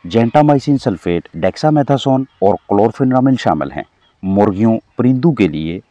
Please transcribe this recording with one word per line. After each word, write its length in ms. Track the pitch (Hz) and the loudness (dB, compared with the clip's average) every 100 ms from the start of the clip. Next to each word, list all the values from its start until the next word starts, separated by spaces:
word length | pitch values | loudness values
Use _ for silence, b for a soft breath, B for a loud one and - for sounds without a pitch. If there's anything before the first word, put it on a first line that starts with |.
gentamicin 720 | 87 113 117 151 151 143 147 135 | 0 0 2 2 4 2 0 -2
सल्फेट, 500 | 123 90 87 87 - 82 | -2 -4 -4 -4 -6 -6
dexamethasone 880 | 92 - 156 151 139 139 139 131 135 _ | -6 -2 0 0 0 0 0 -2 -4 _
और 140 | 98 95 - | 0 0 -2
chlorpheniramine 640 | 101 110 - 131 127 135 127 | 0 0 0 0 2 2 0
शामिल 320 | 113 80 69 | 0 -2 -4
हैं। 140 | 71 - _ _ _ | -10 -16 _ _ _
मुर्गियों, 540 | 95 98 104 95 113 113 _ - | -2 2 2 2 0 0 _ -2
परिंदों 340 | 123 131 165 | 0 2 0
के 160 | 131 92 | 2 0
लिए 320 | 76 80 90 _ | 0 -8 -8 _